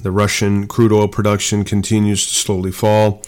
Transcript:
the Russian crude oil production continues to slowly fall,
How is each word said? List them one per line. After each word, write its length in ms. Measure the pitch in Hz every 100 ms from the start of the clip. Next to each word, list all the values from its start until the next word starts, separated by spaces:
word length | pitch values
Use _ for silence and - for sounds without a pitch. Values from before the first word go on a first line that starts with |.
the 80 | 95
Russian 560 | 95 101 - 101 101 101
crude 260 | - 113
oil 160 | 107 104
production 560 | - 104 101 - 104
continues 600 | 101 104 95 110 104 101 -
to 80 |
slowly 380 | - - 95 92
fall, 500 | - 107 107 107 98